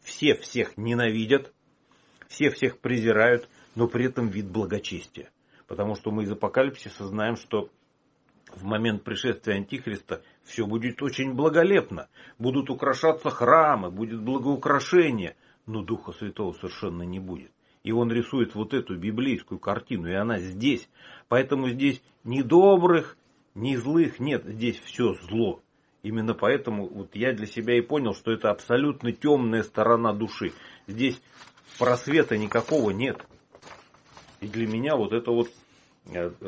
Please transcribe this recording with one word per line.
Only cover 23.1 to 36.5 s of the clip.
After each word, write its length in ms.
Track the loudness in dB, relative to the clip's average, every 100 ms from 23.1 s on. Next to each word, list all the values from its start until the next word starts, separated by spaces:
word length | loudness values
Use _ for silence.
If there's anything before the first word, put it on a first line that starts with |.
| -10 _ _ _
ни 220 | -8 -4 -2
злых 440 | 2 2 2 0
нет, 240 | -4 -4
здесь 340 | -4 -4 -4 -4
все 340 | -8 0 0 0 -4
зло. 320 | -2 0 -2 _ _ _ _
Именно 320 | -8 -4 -2
поэтому 520 | 0 2 2 0 -6 -6
вот 280 | -10 -12
я 180 | -4 -2
для 140 | -2 -6
себя 300 | -6 2 2
и 20 |
понял, 340 | 2 0 -2
что 160 | -4 -2
это 200 | 0 0
абсолютно 600 | -2 0 2 2 -2 -4
темная 500 | -2 2 4 4 0
сторона 500 | -2 0 4 4 2
души. 400 | 0 -4 -4 -8 -8 -16 -20 -12
Здесь 340 | -4 -2 -2 -10 -20 -20 _ -20 -2
просвета 580 | 2 2 2 2 4 0
никакого 540 | 0 0 2 2 2
нет. 360 | 0 -2 -4 -12 -20 _ -20 -20 -20 -20 _ _ -20 -20 -14
И 60 | -8
для 180 | -4 -2
меня 300 | -2 0 0
вот 160 | 0
это 160 | -2 0
вот, 200 | 0 0 -6 _ _ _ _ -12
э, 180 | -6 -6 -8 -12